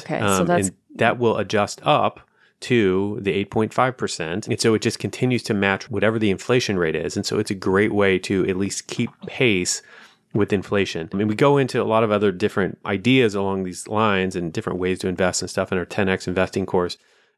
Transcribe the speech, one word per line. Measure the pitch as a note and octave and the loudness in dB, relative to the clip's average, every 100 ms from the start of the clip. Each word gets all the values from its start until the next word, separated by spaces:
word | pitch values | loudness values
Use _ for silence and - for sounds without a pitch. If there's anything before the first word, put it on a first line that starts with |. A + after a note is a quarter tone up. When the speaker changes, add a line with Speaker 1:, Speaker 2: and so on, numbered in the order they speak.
Speaker 1:
Okay, | - D#3 | -4 -2
so | G#2 | 2
Speaker 2:
Um, | F#2+ F#2 | 2 2
Speaker 1:
that's | F3 F#2+ | 2 0
Speaker 2:
and | - _ C#4+ | -6 _ 0
that | A#2 A#2+ | 0 2
will | A#2+ G#2 | 0 0
adjust | F#2+ G#2+ G2+ - | 0 0 -2 -2
up | - C#3+ G#2 - _ _ _ _ | 0 2 2 -4 _ _ _ _
to | - B2 G2 F#2 G2+ G#2 | 0 2 4 2 -2 -4
the | G2 | -2
eight | G2 G2+ | -2 -2
point | A2+ A2 | -2 0
five | - B2+ B2+ | 0 0 -2
percent. | G2+ - D#2+ F2+ A2+ | -6 -6 -4 -6 -4
And | A2+ | 0
so | A#2 | 2
it | G#2+ | 2
just | A#2 - | 0 -2
continues | G#2 - B2+ A#2+ | -8 -2 0 0
to | - | 0
match | G#2 G2 F#2+ - | 0 2 0 -2
whatever | G2+ G#2 A2 | 0 0 2
the | G#2+ | 0
inflation | F2+ - B2+ - F#2+ | 0 0 0 2 0
rate | E2 D#2 | 0 -2
is. | E2+ G2+ | -4 -4
And | |
so | G2 G2+ | -2 -2
it's | A2 | -2
a | |
great | G2 G2 F#2+ G#2 | -4 2 2 4
way | G#2 G2 F#2 | 2 2 2
to | - G2 F2+ | 0 0 0
at | F#2 | 0
least | G2 - - | -4 -6 -8
keep | - A#2 _ - | -6 -6 _ -16
pace | - B2+ F#2+ F2+ - - - - _ _ | 0 2 2 -2 -6 -10 -20 -20 _ _
with | A2 G2+ | -2 0
inflation. | G2 - G2+ F#2 E2+ E2 | 0 0 -2 -2 -4 -6
I | G2 | -2
mean, | G#2+ | -2
we | |
go | G#2+ C#3+ C#3+ | 4 4 4
into | B2+ B2 | 2 0
a | |
lot | G#2 A2 | 2 2
of | A2+ | 2
other | G#2 G2+ | 2 2
different | F2+ G#2 - F2 - - | 2 0 0 -2 -2 -4
ideas | G2+ A#2 C3 A2+ | 0 4 4 4
along | G2+ G2 G2 | 2 -2 -2
these | F#2 F2 - | -4 -8 -4
lines | G#2+ A2 G2 F#2+ F#2 | 0 2 2 0 -2
and | E2+ | -4
different | F#2+ - F2+ | -6 -6 -2
ways | F2+ F#2 | -2 -2
to | F#2+ | -2
invest | F2+ F#2 - | 0 0 0
and | F#2 | -4
stuff | - F#2+ | -4 -2
in | F#2 | -4
our | |
ten | E2+ - F#2+ | -4 -2 0
X | F#2 - | 0 -2
investing | F2+ F#2 A2+ F#2 | -2 0 -2 -2
course, | F#2 F2 - _ _ _ | -2 -2 -8 _ _ _